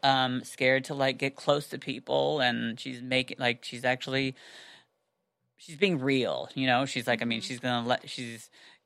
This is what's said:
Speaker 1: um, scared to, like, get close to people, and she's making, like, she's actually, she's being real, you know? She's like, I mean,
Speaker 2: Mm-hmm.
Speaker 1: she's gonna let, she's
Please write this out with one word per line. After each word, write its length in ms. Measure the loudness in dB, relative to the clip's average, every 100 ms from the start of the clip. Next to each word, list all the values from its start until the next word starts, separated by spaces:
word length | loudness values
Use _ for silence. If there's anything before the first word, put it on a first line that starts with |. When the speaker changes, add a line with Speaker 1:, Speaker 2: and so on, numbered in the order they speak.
Speaker 1:
um, 400 | 4 4 2 0
scared 400 | -6 0 4 4 2
to, 80 |
like, 240 | 0 0 2
get 180 | -4 -4
close 340 | 2 2 0
to 100 | -10
people, 600 | -8 -8 0 2 2 2
and 400 | 2 0 -2 -6
she's 220 | -10 -10
making, 360 | -2 0 0 -2
like, 240 | -2 -2
she's 200 | -6 -4
actually, 520 | 0 0 0 -2 -2 -6 -16 -20 -20 -20 _ _ _ _ _ _ _ _
she's 180 | -12 0
being 200 | 2 4
real, 500 | 2 2 2 -2 -6
you 140 | -2 2
know? 180 | 2 2
She's 220 | -2 0
like, 160 | 0
I 20 | 0
mean, 140 | -4
Speaker 2:
Mm-hmm. 80 | -6
Speaker 1:
she's 120 | -6
gonna 280 | -2 -2 0
let, 200 | -2 -2
she's 440 | -10 -10 -12 -18 -20 -20 -18